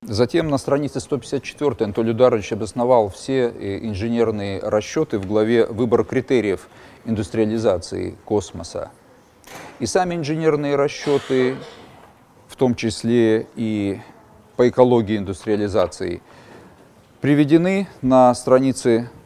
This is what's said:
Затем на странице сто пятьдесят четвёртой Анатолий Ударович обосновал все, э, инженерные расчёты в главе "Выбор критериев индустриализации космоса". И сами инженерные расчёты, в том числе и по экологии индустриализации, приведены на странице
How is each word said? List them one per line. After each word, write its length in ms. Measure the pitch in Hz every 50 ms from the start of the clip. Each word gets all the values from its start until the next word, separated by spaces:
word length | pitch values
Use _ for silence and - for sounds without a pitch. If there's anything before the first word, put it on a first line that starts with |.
| -
Затем 440 | 117 113 101 123 117 - 170 165 156
на 80 | 143 131
странице 420 | - - 139 143 151 135 - 135
сто 180 | - - - 135
пятьдесят 260 | - - - 139 -
четвёртой 420 | - - - 147 143 120 - 113
Анатолий 260 | 101 101 - 113 113
Ударович 400 | 117 110 123 127 120 113 101 -
обосновал 560 | 117 101 107 107 - 123 120 123 127 120 110 101
все, 400 | 92 - - - 135 135 127 117
э, 320 | - - - 101 98 98 - 113
инженерные 720 | 107 92 104 117 117 117 117 110 110 104 101 101 98 95
расчёты 580 | - 107 107 107 104 - - 156 156 - - 107
в 80 | 95
главе 400 | 92 104 107 107 110 120 117 113
"Выбор 380 | - 113 101 123 117 120 110 110
критериев 640 | - - 127 120 - 139 123 101 104 92 - - - - - - - - - -
индустриализации 1120 | 120 113 101 107 - - 110 110 107 110 113 110 110 95 87 90 - - 92 92 92 90 - _
космоса". 680 | - 110 104 98 - - 87 87 - - - - - - _ _ _ _ _ _ _ _ _ _ - - - - - - -
И 60 | 139
сами 300 | 117 - 190 185 180 170
инженерные 600 | 170 160 135 160 160 160 160 156 147 147 143 143
расчёты, 800 | 139 139 147 - - - 143 143 135 - - 135 131 127 127 131 135 - - - - - - - - - - _ _ _ _ _ _ _ _
в 80 | - -
том 180 | 135 127 120
числе 720 | - - 113 104 - - 113 117 120 117 113 110 110 113 - -
и 460 | - 117 110 110 107 101 98 98 104 110 - - - - - - - - _ _ -
по 100 | 123 123
экологии 500 | - - 127 127 123 117 107 95 110 107
индустриализации, 1040 | 98 90 98 - - 110 107 104 104 104 95 107 92 87 - - 95 92 90 90 _ _ - - - - - - - - - _ - _ _ _ _ _ _ _
приведены 680 | - 131 147 143 151 139 151 165 170 185 190 190 196 - - -
на 340 | - 127 131 127 127 123 123
странице 760 | - - - 127 131 135 135 127 - - 127 117 117 120 120 - - -